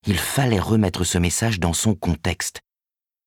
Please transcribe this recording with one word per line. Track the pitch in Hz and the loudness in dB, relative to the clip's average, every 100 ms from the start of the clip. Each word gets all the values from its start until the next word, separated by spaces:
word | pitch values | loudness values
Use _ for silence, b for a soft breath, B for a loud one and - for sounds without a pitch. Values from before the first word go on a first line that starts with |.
| - | 0
Il | 87 | -2
fallait | - - 135 107 | -2 0 2 2
remettre | 87 110 101 - | 2 2 2 0
ce | 90 90 | -2 2
message | 87 - 113 101 | 0 0 -2 0
dans | 85 | 0
son | 85 107 95 | 0 0 0
contexte. | 87 80 90 87 - - _ _ _ _ _ _ | -2 -2 -2 -4 -6 -10 _ _ _ _ _ _